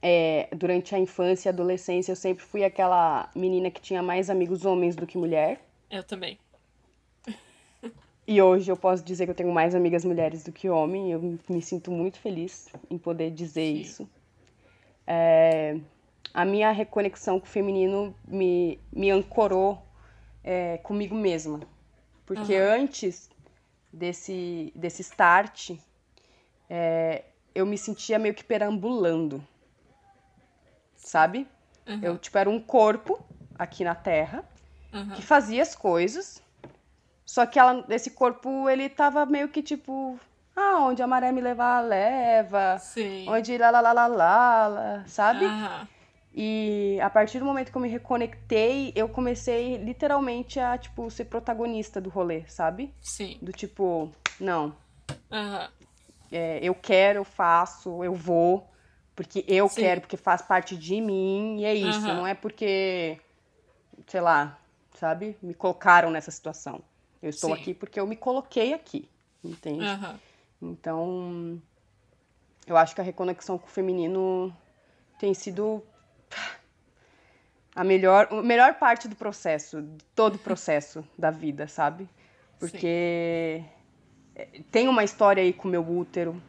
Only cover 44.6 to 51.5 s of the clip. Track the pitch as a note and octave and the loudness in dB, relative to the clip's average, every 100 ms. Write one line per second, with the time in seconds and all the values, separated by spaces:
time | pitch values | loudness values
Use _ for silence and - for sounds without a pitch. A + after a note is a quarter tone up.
44.6 | G#3+ G#3 G#3+ G#3 F#3+ - G#3 A#3+ F#4+ G#3+ | 2 0 -6 -6 -10 0 2 4 0 -2
45.6 | G#3 F3 G3 _ _ _ _ - G#3+ A3 | -6 -10 -14 _ _ _ _ -8 -4 -2
46.6 | G#3+ G#3 G3+ G3 G3 G#3+ G#3+ B3+ C4+ C#4 | -2 -2 0 0 2 4 2 0 -4 -4
47.6 | B3+ C4 B3 A#3 - A#3+ A#3 - - A3 | -4 -6 -6 -6 -4 -2 -2 -8 -2 2
48.6 | A3+ C4+ C4+ - A3 A3 B3 A#3+ - A#3 | 2 0 -4 -2 -4 -2 -4 -4 -2 -2
49.6 | B3 B3 G#3+ B3 D4 C#4+ C4+ A#3+ B3 C#4 | -2 -6 -6 -4 0 0 0 -4 -6 -4
50.6 | B3 B3 - - A#3 A3 A3+ A#3 A#3 | -4 -4 -8 -12 -12 -10 -8 -8 -6